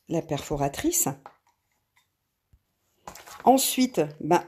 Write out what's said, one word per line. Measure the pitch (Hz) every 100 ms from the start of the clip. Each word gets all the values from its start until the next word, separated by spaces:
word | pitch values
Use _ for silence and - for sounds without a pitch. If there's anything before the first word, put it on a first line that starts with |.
| -
la | 165
perforatrice. | - 143 - 156 143 - 320 349 - 143 - _ _ _ _ _ _ _ _ _ _ _ _ _ _ _ _ _ - - - -
Ensuite, | - 262 - - 254 185 151 -
ben, | 151 175